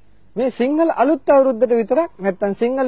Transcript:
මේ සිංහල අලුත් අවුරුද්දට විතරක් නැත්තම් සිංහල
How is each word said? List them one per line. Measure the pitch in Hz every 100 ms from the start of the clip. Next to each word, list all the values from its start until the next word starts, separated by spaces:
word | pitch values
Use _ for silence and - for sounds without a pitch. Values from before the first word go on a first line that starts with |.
| - - - 196
මේ | 254
සිංහල | - 254 302 330
අලුත් | - 262 311 -
අවුරුද්දට | 285 269 220 233
විතරක් | 233 214 254 330 -
නැත්තම් | 196 185 202
සිංහල | 196 233 269